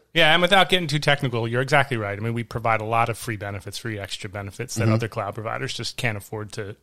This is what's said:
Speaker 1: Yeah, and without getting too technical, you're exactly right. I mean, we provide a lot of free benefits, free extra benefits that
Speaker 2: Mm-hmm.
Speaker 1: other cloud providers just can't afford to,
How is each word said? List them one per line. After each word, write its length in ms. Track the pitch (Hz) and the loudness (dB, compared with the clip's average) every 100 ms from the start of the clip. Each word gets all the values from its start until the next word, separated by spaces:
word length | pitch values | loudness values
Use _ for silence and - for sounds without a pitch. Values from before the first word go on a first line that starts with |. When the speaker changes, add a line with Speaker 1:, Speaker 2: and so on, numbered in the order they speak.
| _ | _
Speaker 1:
Yeah, 180 | 160 160 | 4 6
and 80 | 165 | 6
without 260 | 175 196 180 | 6 6 6
getting 180 | 185 165 | 2 2
too 100 | 147 | 0
technical, 500 | 147 143 135 117 117 | 2 2 2 -2 0
you're 140 | 120 | -2
exactly 340 | 131 147 135 117 | 2 2 2 -2
right. 220 | 101 101 | -4 -4
I 20 | |
mean, 140 | 110 | -4
we 100 | 117 | -4
provide 360 | 113 120 113 110 | -6 -2 0 0
a 20 | |
lot 240 | 107 113 117 | 2 0 0
of 80 | 113 | -2
free 200 | - 107 | -6 -6
benefits, 420 | 101 101 - - | -6 -8 -10 -10
free 200 | 120 104 | -8 -8
extra 300 | 98 - 107 | -8 -10 -10
benefits 460 | 101 98 - 117 - | -10 -10 -10 -8 0
that 80 | |
Speaker 2:
Mm-hmm. 80 | 110 | 2
Speaker 1:
other 160 | 110 113 | 2 0
cloud 260 | - 101 | -4 -6
providers 380 | 104 110 120 131 | -6 -8 -6 -6
just 220 | - - - | -6 -8 -4
can't 220 | 120 104 | -4 -4
afford 340 | - 107 104 | -8 -10 -8
to, 240 | - 101 110 | -10 -10 -12